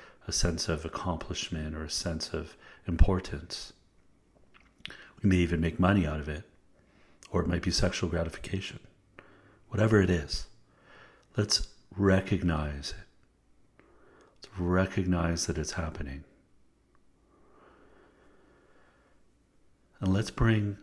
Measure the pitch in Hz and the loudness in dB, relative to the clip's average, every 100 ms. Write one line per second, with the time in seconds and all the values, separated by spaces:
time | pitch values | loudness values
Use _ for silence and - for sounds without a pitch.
0 | - - - - 87 80 - 80 80 - | -20 -16 -6 0 0 0 -2 -4 -4 -6
1 | 92 80 - - - 80 78 78 76 - | -4 -6 -6 -8 -6 -6 -6 -8 -8 -6
2 | 87 80 - 78 78 - - - - 85 | -6 -6 -6 -8 -8 -16 -20 -14 -6 4
3 | - 92 - 73 - - - - _ _ | 6 6 -2 -10 -10 -12 -12 -20 _ _
4 | _ _ _ _ _ - _ _ - - | _ _ _ _ _ -20 _ _ -18 -16
5 | - - 104 92 85 82 82 - 90 104 | -20 -2 4 4 4 2 0 2 4 4
6 | 80 78 76 76 - _ _ _ _ _ | 2 -2 -6 -8 -12 _ _ _ _ _
7 | _ _ - 90 85 85 87 - 92 - | _ _ -4 -2 0 0 0 2 2 0
8 | 85 85 80 - - 95 - - - _ | -2 -2 -4 -8 -8 -8 -8 -14 -20 _
9 | _ - - - - _ _ 101 107 107 | _ -20 -20 -20 -20 _ _ 0 6 6
10 | 90 87 73 - - - _ _ _ - | 6 2 0 -6 -8 -16 _ _ _ -20
11 | - - _ - 101 - - - _ 95 | -20 -20 _ -2 0 0 -2 -10 _ 2
12 | 98 95 - 95 90 78 76 71 - - | 4 4 2 0 2 0 -2 -6 -8 -12
13 | - _ _ _ _ _ _ _ _ _ | -14 _ _ _ _ _ _ _ _ _
14 | - - - _ - - 87 90 95 - | -20 -20 -20 _ -16 -4 2 4 2 0
15 | 90 87 85 82 - 82 78 - 80 80 | 0 2 2 0 -2 -4 -4 -6 -6 -6
16 | 71 69 - _ _ _ _ _ _ _ | -8 -10 -14 _ _ _ _ _ _ _
17 | _ _ _ _ _ - - - - - | _ _ _ _ _ -20 -20 -20 -20 -20
18 | _ _ - - _ _ _ - _ _ | _ _ -20 -20 _ _ _ -20 _ _
19 | _ _ _ _ _ _ _ _ _ _ | _ _ _ _ _ _ _ _ _ _
20 | 95 95 - - 117 110 101 98 | 2 2 0 2 4 4 0 -6